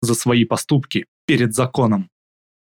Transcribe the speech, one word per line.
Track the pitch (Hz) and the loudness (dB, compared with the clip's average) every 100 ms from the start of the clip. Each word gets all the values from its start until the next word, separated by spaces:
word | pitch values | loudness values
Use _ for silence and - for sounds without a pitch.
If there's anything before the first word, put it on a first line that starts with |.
за | 120 113 | -4 -2
свои | - 120 113 | 0 2 2
поступки | 113 - 147 - 101 - _ - | -2 -2 -2 -2 -8 -8 _ -2
перед | 135 120 | 0 0
законом. | 113 123 - 120 104 95 _ _ _ _ _ | -2 -2 0 0 0 -4 _ _ _ _ _